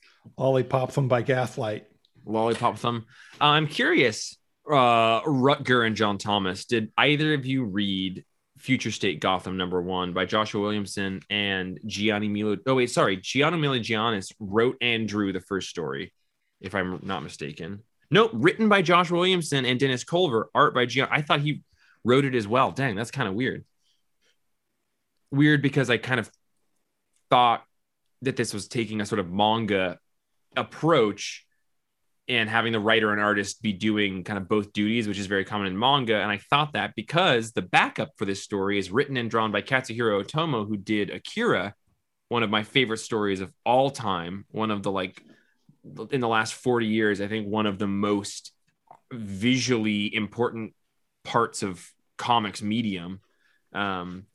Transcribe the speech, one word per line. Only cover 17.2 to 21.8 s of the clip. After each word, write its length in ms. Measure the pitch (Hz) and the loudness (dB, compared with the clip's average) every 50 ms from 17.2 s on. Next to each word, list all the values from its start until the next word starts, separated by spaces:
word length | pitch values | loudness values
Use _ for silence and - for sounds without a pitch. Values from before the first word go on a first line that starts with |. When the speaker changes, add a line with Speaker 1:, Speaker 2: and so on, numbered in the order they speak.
| 73 | -8
Speaker 2:
mistaken. 600 | 78 - - 78 71 78 - 82 85 101 101 - _ _ _ _ - | -10 -12 -12 -12 -12 -12 -12 -12 -12 -14 -14 -18 _ _ _ _ 0
Nope, 220 | 147 202 233 226 226 | 2 4 4 2 2
written 360 | 110 127 175 170 175 220 214 | 2 2 2 2 4 4 4
by 120 | 208 196 | 4 4
Josh 300 | 170 156 180 175 180 165 | 6 6 4 4 4 2
Williamson 540 | 175 170 180 185 185 175 156 - 147 139 127 | 0 0 2 2 2 0 0 -2 -2 -2 0
and 120 | 120 127 | 0 0
Dennis 280 | 120 135 135 127 120 - | 2 2 0 0 -2 -4
Culver, 440 | - 165 180 185 156 113 110 - - - | -2 0 0 2 2 0 0 -2 0 2
art 180 | 123 147 131 - | 4 4 4 4
by 120 | 127 123 | 2 0
Gian-, 240 | 120 113 135 131 - | 0 0 0 2 2
I 100 | 120 143 | 2 2
thought 200 | 147 - 170 147 | 2 2 0 2
he 220 | 143 151 143 - - _ _ _ | 2 0 -2 -4 -8 _ _ _